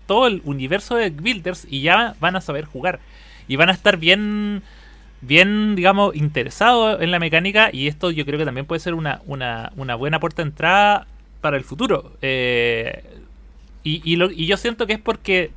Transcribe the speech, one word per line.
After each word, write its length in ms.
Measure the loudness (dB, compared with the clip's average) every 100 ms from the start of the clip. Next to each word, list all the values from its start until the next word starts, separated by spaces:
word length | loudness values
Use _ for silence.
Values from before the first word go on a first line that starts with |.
| 0
todo 200 | 2 2
el 140 | 0
universo 520 | -4 -4 -2 -2 -2 -2
de 140 | -2
builders 560 | -4 -4 -4 -6 -10 -8
y 120 | -2
ya 320 | 2 4 2 -2
van 160 | -2 -2
a 60 |
saber 240 | -6 -8 -8
jugar. 340 | -6 -4 -6 -12 -20 -20 -18 -4
Y 80 | 2
van 140 | 2
a 20 |
estar 240 | 4 2 2
bien, 680 | 2 2 2 -4 -4 -6 -10 -20 -20 -20 -20 -14
bien, 560 | 2 4 6 2 0 2
digamos, 360 | 4 4 2 2
interesados 840 | -2 -2 -4 2 4 4 2 0
en 100 | 0
la 80 | 0
mecánica. 500 | 2 2 2 2 2
Y 160 | 2 -4
esto 240 | -2 -2
yo 140 | -2 -4
creo 120 | -2
que 60 |
también 220 | -4 -4 -6
puede 160 | -4
ser 120 | -4
una, 280 | -4 -4 -6 -8
una, 460 | -8 -6 -6 -10 -10
una 180 | -6 -4
buena 240 | -2 -2
puerta 240 | -4 -4
de 60 | -8
entrada 580 | -2 2 4 4 2 -2 -20 -20 -6
para 160 | -2 -2
el 80 |
futuro. 480 | -6 -6 -2 -2 -4 -8
Eh, 840 | -4 -2 0 2 0 0 -4 -10 -16 -20 -20 -20 -20 -20 -20 -10
y, 180 | -6 -4
y, 140 | 0 2
lo, 120 | 0
y 180 | 0 -2
yo 100 | 0
siento 280 | -2 -4 -4
que 80 | -4
es 40 |
porque 520 | -4 -4 0 -2 -2